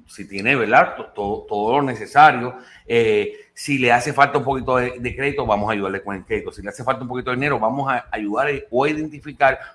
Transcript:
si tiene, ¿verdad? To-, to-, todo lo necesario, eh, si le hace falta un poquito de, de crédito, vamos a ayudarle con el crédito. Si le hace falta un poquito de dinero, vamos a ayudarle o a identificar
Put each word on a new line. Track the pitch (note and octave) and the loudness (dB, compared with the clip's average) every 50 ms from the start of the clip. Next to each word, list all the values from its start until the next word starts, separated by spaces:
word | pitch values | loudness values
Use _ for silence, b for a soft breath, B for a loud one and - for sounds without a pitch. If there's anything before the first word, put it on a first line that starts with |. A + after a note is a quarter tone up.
| _ | _
si | - - - F#2 | -20 -16 -16 -14
tiene, | F#2+ G2 G2 G#2 B2 C#3+ | -10 -8 -4 0 0 2
¿verdad? | B2+ A2 G#2 A#2+ D3 F3+ - - | 2 2 4 6 6 6 4 0
To-, | C3 A2 | -10 -14
to-, | - - G#2+ G2+ G2+ G#2+ - - | -12 -8 -6 -4 -4 -4 -6 -6
todo | - G#2+ G#2 G#2+ A2+ B2+ | -6 -4 -2 0 2 2
lo | C#3+ C#3+ | 2 2
necesario, | C3 A#2+ A2 G#2 - - C#3+ D#3 D3+ C3 A#2+ A#2+ B2+ B2+ B B B B B B | 0 -4 -6 -6 2 6 8 8 8 6 4 -4 -8 -10 B B B B B B
eh, | - A#2+ A#2 A2+ A2 G#2+ G#2 G2+ - B B B B B | 0 2 2 4 4 4 2 0 -2 B B B B B
si | - - D3 C#3 | -10 -6 -4 -2
le | B2+ B2 A#2+ A#2+ | 2 4 4 4
hace | B2 - D3+ | 4 2 2
falta | - C#3 C#3 C#3 C#3+ C3+ | 2 2 4 4 2 0
un | A#2+ | 0
poquito | C3+ C3+ B2+ A2+ C3 B2+ | -2 -4 -2 0 0 0
de, | B2 B2 B2 - A#2+ | 2 0 -2 -4 -6
de | B2 A#2+ - | -8 -8 -6
crédito, | B2+ C#3 C#3+ C3+ C#3 B2 | -4 -4 -4 -2 -2 0
vamos | A2 G#2 G#2 G#2 G#2+ | 0 0 0 0 0
a | A2 | -2
ayudarle | G2+ G2 F#2+ G2 F#2+ - | -2 -2 -4 -4 -6 -6
con | G2+ G2 | -8 -10
el | F#2 F#2 | -10 -6
crédito. | - A2 G2+ - - | -4 -6 -4 -6 -8
Si | - - | -14 -12
le | F2+ G2+ | -12 -12
hace | - - A#2 | -12 -6 -2
falta | B2+ C3 B2 B2+ | -2 -2 -2 -4
un | |
poquito | A#2+ B2 B2 A#2 B2+ | -8 -8 -6 -4 -4
de | B2 | -2
dinero, | B2+ C#3+ D3 C#3 | -2 0 -2 0
vamos | C#3+ - - C3 C#3+ C3+ C3+ | 0 0 0 0 -2 -2 -2
a | B2+ A#2+ - - | -2 -4 -4 -6
ayudarle | A2+ A2 G#2 G2+ G#2 A#2+ C#3 D3 C#3 C3 - - | -6 -6 -4 -2 -2 0 0 0 -2 -4 -6 -4
o | A2+ B2 C#3 | 0 0 0
a | D3+ | 0
identificar | D3+ D3+ D#3 D3+ D3+ C#3 - D3+ B2+ - C#3 C3+ C3+ - B B | 0 -2 -6 -8 -10 -14 -16 -12 -2 2 2 2 2 2 B B